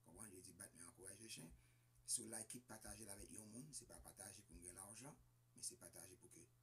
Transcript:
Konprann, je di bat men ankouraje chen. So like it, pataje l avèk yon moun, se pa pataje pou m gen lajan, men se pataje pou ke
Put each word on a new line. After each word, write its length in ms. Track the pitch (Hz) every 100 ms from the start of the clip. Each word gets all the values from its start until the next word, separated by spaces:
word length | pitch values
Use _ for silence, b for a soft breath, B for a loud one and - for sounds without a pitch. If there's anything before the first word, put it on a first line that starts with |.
Konprann, 260 | - - -
je 100 | 92 90
di 80 | 85
bat 180 | 87 82
men 100 | 85
ankouraje 400 | - - 107 113
chen. 220 | - 80 - B B B B -
So 180 | - 110
like 260 | 113 117 123
it, 100 | -
pataje 380 | 110 107 101
l 100 | 110
avèk 200 | 98 - 101
yon 140 | 107
moun, 160 | 113 151
se 140 | - -
pa 80 | -
pataje 400 | - - 98 98 -
pou 100 | 87
m 80 |
gen 140 | 90 90
lajan, 380 | 98 110 135 - - - -
men 120 | - -
se 100 | -
pataje 340 | 87 85 87 87
pou 100 | -
ke 140 | 82 85 -